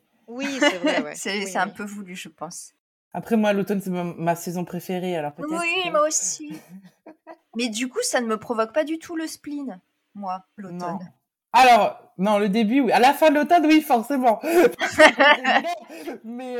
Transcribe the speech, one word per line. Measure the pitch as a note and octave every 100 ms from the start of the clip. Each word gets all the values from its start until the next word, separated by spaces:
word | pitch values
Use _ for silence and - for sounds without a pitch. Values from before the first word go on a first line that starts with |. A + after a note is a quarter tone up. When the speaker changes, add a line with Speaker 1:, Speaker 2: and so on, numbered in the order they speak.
| _ _ -
Speaker 1:
Oui, | A#3+ C#4 C4+
c'est | D4 F3+
vrai, | F#3+ F3+
Speaker 2:
<laughs> |
Speaker 1:
ouais. | G3+ -
Speaker 2:
C'est, | G#3+ G3
Speaker 1:
Oui, | F#3+
Speaker 2:
c'est | -
un | F#3
Speaker 1:
oui. | -
Speaker 2:
peu |
voulu, | G#3 G#3 F#3 F#3
je | -
pense. | - D#3+ - - _ _ _ _
Speaker 3:
Après, | F3+ E3+ A3+
moi, | G#3+
l'automne, | G3+ G3 G3+
c'est | F#3+
ma, | F3+
ma | F3 E3+ E3 E3+
saison | F#3 F3
préférée, | F3 F3+ - F3+ F#3 F3
alors | D3
peut-être | - D4
Speaker 2:
Oui, | D#4+ E4+ F4
Speaker 3:
que | F4
Speaker 2:
moi | D#4+ D4+
aussi. | D4+ - - D4+ D4+ - F#3 F#3+ _ -
Speaker 3:
<laughs> | D#4 - E4 _ A3
Speaker 2:
Mais | A#3+
du | G#3+ B3+
coup, | G4+
ça | G4+ C4+
ne | A#3
me | A3
provoque | - A3+ A3
pas | D4+
du | D4+ D#4+
tout | - E4
le | D#4+
spleen, | - - C#4+ C4+ F#3 _ _ _
moi, | G3+ G3 F#3 _ -
l'automne. | F#3+ F3
Speaker 3:
Non. | F3+ F#3 F3+ _ _ _ _
Alors, | B3 B3+ A#3 F#3+ - - -
non, | G3 G3+
le | G#3
début, | G3+ G#3 C4+
oui. | C#4
À | F3
la | B3 C#4+
fin | D#4
de | D4
l'automne, | D4 F4 D4+
oui, | D#4
forcément. | D4+ B3+ A3 C#4+ B3 G#3+
<laughs> | D4+ E4+ D#4 - E4 - D#4 - C#4+ D4 C4 C4+ E4 F4 - D#4+ D4+ A#3+
Mais, | A3 A#3+ B3+ B3